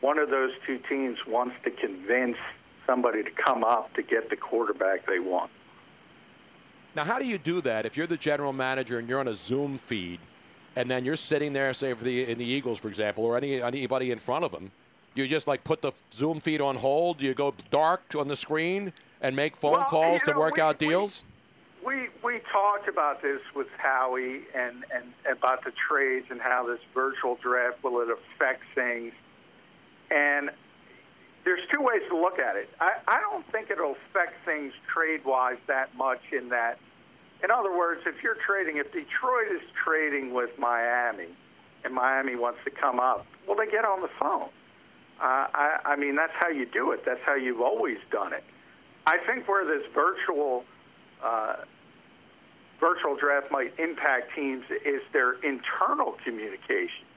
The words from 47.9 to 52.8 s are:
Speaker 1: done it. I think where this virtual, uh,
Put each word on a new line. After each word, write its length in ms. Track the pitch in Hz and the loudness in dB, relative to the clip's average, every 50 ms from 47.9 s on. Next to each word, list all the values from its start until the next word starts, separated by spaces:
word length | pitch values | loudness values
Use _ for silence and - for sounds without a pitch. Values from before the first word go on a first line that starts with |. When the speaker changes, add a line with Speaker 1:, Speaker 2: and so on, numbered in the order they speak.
| 113 101 - - | -2 -6 -6 -4
Speaker 1:
done 220 | - 107 98 90 | -4 -2 -2 -4
it. 100 | - - - - - - - - - - - - - - - | -6 -8 -10 -14 -20 -20 -20 -20 -20 -20 -20 -20 -20 -2 2
I 120 | 156 160 - 214 | 2 2 2 2
think 200 | - 240 254 - - | 0 -2 -2 0 0
where 160 | 196 196 185 | 2 2 2
this 200 | 151 156 143 139 - - | 2 0 -2 -2 -2 0
virtual, 680 | - 147 180 185 - - 190 170 147 147 139 127 120 123 - - - - - - - - - - - | 2 2 2 2 0 -2 0 0 2 2 2 0 -2 -4 -8 -20 -20 -20 -20 -20 -20 -20 -20 -18 -6
uh, 340 | 131 117 113 113 110 - - - - - - - - - - - - - - - - - - - - - - - - - - - | -4 -2 0 0 0 -2 -4 -6 -8 -16 -20 -20 -20 -20 -20 -20 -20 -20 -20 -20 -20 -20 -20 -20 -20 -20 -20 -20 -20 -20 -4 0